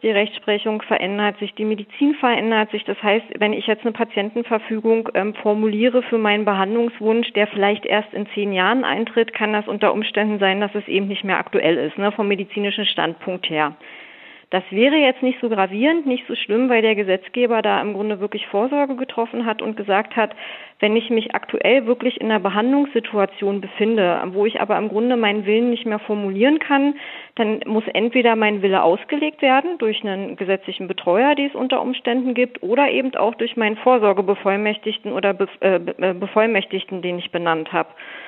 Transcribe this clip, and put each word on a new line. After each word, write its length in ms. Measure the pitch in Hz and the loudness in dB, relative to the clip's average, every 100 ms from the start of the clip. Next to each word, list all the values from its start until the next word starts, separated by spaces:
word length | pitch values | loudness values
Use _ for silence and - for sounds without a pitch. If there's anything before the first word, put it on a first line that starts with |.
die 80 | 226 | 0
Rechtsprechung 720 | 202 214 - - 208 214 214 | 2 0 -4 -2 -2 -2 -4
verändert 560 | - 220 185 202 208 202 | -2 -2 0 0 -2 -2
sich, 160 | 202 - | -8 -4
die 100 | 214 | -4
Medizin 480 | 214 208 - 285 294 | -4 -6 0 0 2
verändert 500 | 240 233 220 220 214 | 0 0 2 0 0
sich. 140 | 214 | -4
Das 180 | - 202 | -6 -4
heißt, 240 | 214 214 226 - | 2 2 0 -2
wenn 140 | 208 | 0
ich 120 | 214 202 | 0 -2
jetzt 160 | 214 | -2
eine 120 | 233 | -2
Patientenverfügung, 1160 | 214 226 214 202 226 233 220 220 220 226 226 226 - | -2 -4 -2 -4 -4 -2 -4 -2 -2 2 2 2 -2
ähm, 180 | 202 214 | -2 -2
formuliere 600 | 214 208 214 208 240 247 | 0 2 2 2 2 2
für 160 | 240 226 | 0 0
meinen 260 | 214 208 208 | 2 2 2
Behandlungswunsch, 880 | 196 190 226 233 - 214 226 233 | 2 2 0 0 0 2 2 2
der 140 | - 208 | 0 0
vielleicht 400 | 208 202 214 - | 2 2 0 0
erst 260 | 208 214 | -2 -2
in 140 | - 208 - | -8 -6 -4
zehn 180 | 208 | -2
Jahren 300 | 190 185 254 | 2 2 2
eintritt, 500 | - 151 226 - 226 | 0 -2 -2 0 0
kann 200 | - 214 | 0 -2
das 140 | 214 214 | -2 -2
unter 240 | 208 214 | 0 0
Umständen 460 | 202 214 - 214 208 | 2 -2 0 0 2
sein, 240 | 196 190 | 0 2
dass 140 | 208 208 | -2 -4
es 120 | 196 | -4
eben 200 | 190 196 | -2 -2
nicht 160 | 196 | -4
mehr 160 | 202 180 | -2 -2
aktuell 380 | 170 196 - 165 | 0 0 2 2
ist, 200 | 147 - | -2 -2
ne, 140 | 202 | -2
vom 160 | 208 202 | 0 -2
medizinischen 580 | 196 196 - 202 202 196 | -2 -4 -4 -4 -2 -2
Standpunkt 640 | - 165 165 - 180 - | 0 -2 -4 -8 -6 -4
her. 260 | 156 147 160 - - - - - - _ | -2 -2 -4 -18 -20 -20 -20 -20 -20 _
Das 140 | 185 - | -4 -2
wäre 260 | 196 254 311 | 2 4 6
jetzt 260 | 277 262 | 4 2
nicht 180 | 254 254 | -2 -2
so 80 | 240 | -2
gravierend, 560 | 214 190 202 277 339 277 | 0 0 2 2 2 0
nicht 180 | 247 - | -2 -4
so 80 | |
schlimm, 360 | 240 - 214 254 | -8 -2 0 2
weil 120 | 233 | 4
der 140 | 220 208 | 2 0
Gesetzgeber 640 | 196 190 - 240 240 226 | 0 -2 -2 -2 0 2
da 200 | 208 196 | 0 0
im 120 | 208 | -2
Grunde 280 | 196 214 208 | -4 -4 -4
wirklich 260 | 202 214 - | -6 -8 -4
Vorsorge 480 | 202 247 285 285 254 | -2 0 0 -2 -2
getroffen 500 | 262 - 233 - 233 | -6 -4 -4 -4 -4
hat 160 | 214 | -4
und 140 | - 220 | -6 -8
gesagt 400 | 202 196 214 - | -2 0 0 -2
hat, 180 | 208 - - - - _ | -2 -4 -16 -16 -18 _
wenn 160 | 208 220 | 2 2
ich 140 | 226 | 2
mich 240 | 226 220 | -2 0
aktuell 540 | - - - - 262 226 | -6 -4 -2 4 4 4
wirklich 340 | 247 247 - | 0 0 -2
in 80 | 220 | 0
einer 100 | 220 | 0
Behandlungssituation 1200 | 190 196 233 277 285 240 220 214 190 - 196 202 | 0 0 2 2 2 0 -2 -2 -2 -2 -4 -2
befinde, 600 | 196 - 214 226 180 170 185 | -6 -2 0 2 2 0 -2
wo 180 | 185 208 | 0 0
ich 160 | 214 | 0
aber 160 | 202 208 | 0 0
im 120 | 214 | 0
Grunde 280 | 202 240 247 | 0 0 2
meinen 280 | 220 208 196 | 2 0 2
Willen 260 | 220 240 | 2 2
nicht 160 | 233 240 | 0 -2
mehr 120 | 214 | -6
formulieren 600 | - 214 202 196 247 311 | -4 -4 -2 2 4 2
kann, 360 | - 277 285 285 - - - - | 2 2 2 0 -8 -16 -14 -2
dann 260 | 220 214 - | 0 0 0
muss 180 | 214 220 | -2 0
entweder 420 | - 226 240 240 220 | 0 2 4 4 4
mein 260 | 214 208 | 2 2
Wille 220 | 196 190 | 2 4
ausgelegt 580 | 165 185 - 294 302 302 | 4 2 0 -2 -2 0
werden 380 | 269 262 330 349 | 4 4 2 -2
durch 240 | 220 214 | -2 -2
einen 320 | 214 190 190 180 | -4 -6 -6 -8
gesetzlichen 520 | 190 190 190 185 180 | -2 -2 -2 -10 -8
Betreuer, 460 | - - 180 269 | -4 2 4 4
den 140 | 285 277 | 4 0
es 80 | 277 | -2
unter 260 | 254 262 | 0 0
Umständen 540 | 247 254 - 247 254 240 | 0 -4 -2 -2 0 0
gibt, 260 | 247 - | 0 -2
oder 300 | 180 247 285 | -2 2 4
eben 240 | 254 262 - | 2 -2 0
auch 180 | 208 226 | 0 0
durch 220 | 226 233 | -4 0
meinen 200 | 214 220 | 0 2
Vorsorgebevollmächtigten 1300 | - 254 208 190 190 202 202 196 214 208 214 208 208 | 4 4 4 2 0 0 0 0 0 -2 -6 -6 -6
oder 220 | 190 196 | -2 -2
Bef-, 280 | 190 196 - | 0 -4 0
äh, 180 | 196 180 | 2 2
Be-, 160 | 175 - | 0 -2
äh, 160 | 180 | -2
Bevollmächtigten, 880 | 180 190 220 220 214 202 190 - 185 | -2 -2 2 2 2 -2 -6 -6 -6
den 160 | 180 180 | -6 -6
ich 140 | - | -6
benannt 420 | 175 170 165 160 | -4 0 0 0
habe. 160 | 170 160 - - - | -2 -2 -8 -18 -18